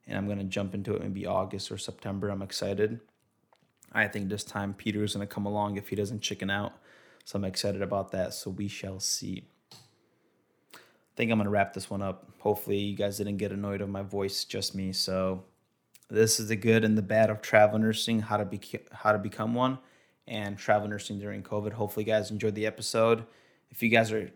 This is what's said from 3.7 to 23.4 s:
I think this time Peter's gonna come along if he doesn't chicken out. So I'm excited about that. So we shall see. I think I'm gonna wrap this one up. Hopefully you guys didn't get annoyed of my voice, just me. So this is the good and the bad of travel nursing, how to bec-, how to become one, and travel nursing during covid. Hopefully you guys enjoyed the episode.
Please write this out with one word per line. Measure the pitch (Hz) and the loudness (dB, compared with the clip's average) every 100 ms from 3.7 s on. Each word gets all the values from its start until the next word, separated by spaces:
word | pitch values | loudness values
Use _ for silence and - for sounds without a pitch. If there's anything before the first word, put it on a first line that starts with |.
| _ _ | _ _
I | 113 107 | 0 2
think | 107 95 | 0 -4
this | 104 | -4
time | - 104 101 | -6 -4 -4
Peter's | 98 110 107 104 | -4 -2 0 -2
gonna | 101 101 | -2 -6
come | - | -4
along | 101 104 104 98 | -2 0 0 -2
if | - | -4
he | 101 | -4
doesn't | 101 110 | -2 -4
chicken | - 98 98 | -6 -4 -2
out. | 101 101 - - - - _ - | -2 -2 -10 -20 -20 -20 _ -6
So | 101 | -4
I'm | |
excited | 98 92 101 98 | -2 -2 -2 -2
about | 95 101 95 | -2 -2 -2
that. | 95 90 | -2 -2
So | - 101 | -4 -8
we | 95 101 | -6 -6
shall | - 95 95 | -6 -10 -4
see. | - - 101 92 - _ _ - _ _ _ _ _ _ _ _ _ | -2 -2 -4 -8 -12 _ _ -20 _ _ _ _ _ _ _ _ _
I | - - _ _ | -20 -20 _ _
think | - 117 | -2 2
I'm | 110 | 2
gonna | 101 | 4
wrap | 104 98 | 2 2
this | 98 - | -2 -8
one | 98 | -4
up. | 98 92 - - | -4 -6 -14 -4
Hopefully | - 104 - 101 | 0 0 0 -2
you | 101 98 | -2 -2
guys | 101 101 | -2 -2
didn't | 104 101 | -4 -2
get | 101 | -4
annoyed | 101 101 101 | -4 -4 -4
of | 101 | -4
my | 98 | -6
voice, | 98 101 98 - - | -4 -2 -2 -4 -6
just | 101 95 | -4 -4
me. | 95 95 | -4 -4
So | 92 - 95 92 92 - _ _ _ _ - _ | -2 -2 0 0 -2 -8 _ _ _ _ -20 _
this | 107 110 - | 4 6 4
is | 107 | 0
the | 110 | 0
good | 113 113 | 6 6
and | 110 107 | 6 4
the | |
bad | 95 107 110 | 4 6 6
of | 107 | 4
travel | - 107 107 110 | 6 8 8 6
nursing, | 110 110 - 113 | 2 2 0 0
how | 107 104 | 2 -2
to | |
bec-, | 98 101 - - - | -2 -6 -8 -12 -12
how | - 107 | 0 2
to | 104 | 2
become | 95 - 113 | 0 -4 -2
one, | 120 131 131 - _ _ _ - | 2 2 0 -10 _ _ _ -10
and | 113 101 101 | -6 -6 -6
travel | - 107 104 | 2 2 2
nursing | 104 - 101 | -6 -6 -8
during | 104 101 | -6 -8
covid. | 92 104 107 | -4 -4 -4
Hopefully | 110 104 - 110 | -4 -4 -2 2
you | |
guys | 110 104 | 2 2
enjoyed | 104 107 | -2 -2
the | 104 | 0
episode. | 107 - - 113 113 113 113 - | -2 -2 -2 4 6 4 0 -18